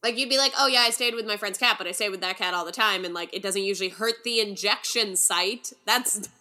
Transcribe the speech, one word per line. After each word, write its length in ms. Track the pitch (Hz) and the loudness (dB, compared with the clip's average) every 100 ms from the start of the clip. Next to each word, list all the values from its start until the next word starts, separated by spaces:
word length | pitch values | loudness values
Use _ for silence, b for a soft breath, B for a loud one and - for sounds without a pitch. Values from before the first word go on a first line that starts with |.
like, 160 | 233 233 | -2 -2
you'd 100 | 262 | 0
be 80 | 269 | 2
like, 140 | 269 - | 2 4
"Oh, 80 | 269 | 4
yeah, 140 | 254 | 6
I 100 | 240 | 4
stayed 240 | 233 240 | 2 -2
with 120 | 233 220 | -2 -4
my 100 | 208 | -4
friend's 180 | 208 190 | -4 0
cat, 180 | 247 214 | 2 2
but 80 | 175 | -2
I 60 | |
stay 180 | 185 208 | -2 -2
with 100 | 190 | -2
that 160 | 185 190 | -4 -2
cat 160 | 185 | -2
all 100 | 180 165 | -2 -4
the 60 | |
time, 320 | 180 220 190 180 | 0 2 2 -2
and, 80 | |
like, 200 | 175 170 | -6 -6
it 80 | 190 | -4
doesn't 200 | 196 196 | -2 -2
usually 260 | 196 190 185 | 0 -2 -4
hurt 280 | 180 226 226 | -2 -2 -2
the 160 | 240 233 | -2 0
injection 760 | 214 196 202 - - 240 214 185 | 0 -2 0 0 0 -2 0 2
site." 560 | - 175 185 233 - - - | 2 2 0 -2 -10 -10 0
That's 420 | 240 247 214 196 _ | 2 2 -4 -6 _